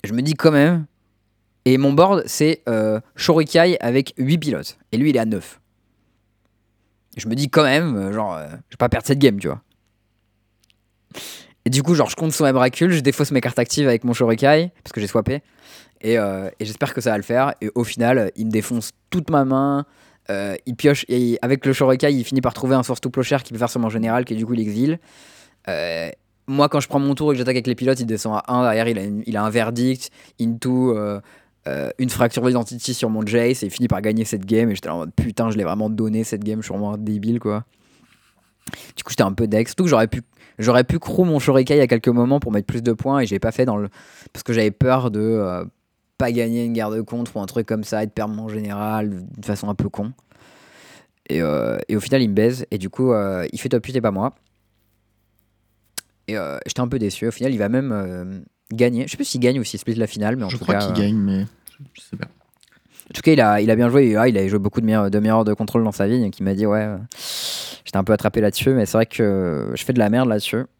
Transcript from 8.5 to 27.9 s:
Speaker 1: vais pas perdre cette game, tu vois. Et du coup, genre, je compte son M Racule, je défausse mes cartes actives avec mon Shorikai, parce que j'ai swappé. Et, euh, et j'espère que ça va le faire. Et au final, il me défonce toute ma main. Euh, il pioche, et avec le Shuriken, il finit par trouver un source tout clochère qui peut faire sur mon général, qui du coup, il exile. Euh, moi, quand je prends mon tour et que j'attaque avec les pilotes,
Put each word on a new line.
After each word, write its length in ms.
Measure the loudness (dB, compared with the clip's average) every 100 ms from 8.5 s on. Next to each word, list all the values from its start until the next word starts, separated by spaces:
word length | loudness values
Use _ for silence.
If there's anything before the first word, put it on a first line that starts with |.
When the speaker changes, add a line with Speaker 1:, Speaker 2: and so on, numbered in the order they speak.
| -16 -20
Speaker 1:
vais 40 | -2
pas 100 | 0
perdre 180 | 0 0
cette 120 | 6
game, 200 | 6 4
tu 80 | -4
vois. 160 | -8 _ _ _ _ _ _ _ _ _ _ _ _ _ _ _ -18 -16 -18 -20 _
Et 60 | -2
du 140 | 0
coup, 100 | 4
genre, 160 | 4 2
je 60 | 0
compte 160 | -2
son 120 | 2
M 120 | 2 4
Racule, 340 | 2 4 2
je 100 | 4
défausse 300 | 2 0 0
mes 100 | 0
cartes 200 | 0 0
actives 260 | 0 2 2
avec 160 | 2
mon 100 | 0
Shorikai, 600 | 2 2 4 4 4 2 _
parce 100 | -12
que 80 | -6
j'ai 60 | -2
swappé. 360 | 0 0 -4 _ _ -20 -20 -20 _
Et, 180 | 0 2
euh, 320 | 2 -4 -8 -10
et 60 |
j'espère 300 | -14 -6 -4
que 60 | -2
ça 100 | -2
va 60 | -2
le 60 |
faire. 320 | 0 0 0 -2
Et 100 | -6 -4
au 80 |
final, 480 | -4 0 0 2 -2
il 120 | -4 -2
me 40 |
défonce 400 | -2 -2 -6 -8 _ _
toute 200 | -6 0
ma 140 | 0
main. 420 | 2 0 0 -2 -6 _ _ _ -8
Euh, 240 | -6 -6 -8 -10
il 100 | 0
pioche, 280 | 2 2 0
et 300 | 0 0 0
avec 240 | 0 0 0
le 60 |
Shuriken, 440 | 2 2 4 2 0
il 80 |
finit 160 | 0 0
par 140 | 0
trouver 200 | -2 0 0
un 60 |
source 180 | 0 -4
tout 100 | -4
clochère 320 | -4 -2 -2
qui 100 | -4
peut 60 | -6
faire 120 | -4
sur 100 | -2
mon 100 | -2
général, 340 | -2 0 -2
qui 100 | -2 -4
du 100 | -4
coup, 80 |
il 60 | -2
exile. 380 | -2 0 0 -2 _ -20 -20 -20 _ _ -8
Euh, 400 | -6 -4 -6 -8 -12 _ _ -6
moi, 220 | 2 2
quand 120 | 2
je 80 | 0
prends 120 | 0
mon 140 | 0
tour 180 | 0 0
et 20 |
que 40 | 0
j'attaque 180 | 0 0
avec 100 | -2
les 80 |
pilotes, 260 | -2 0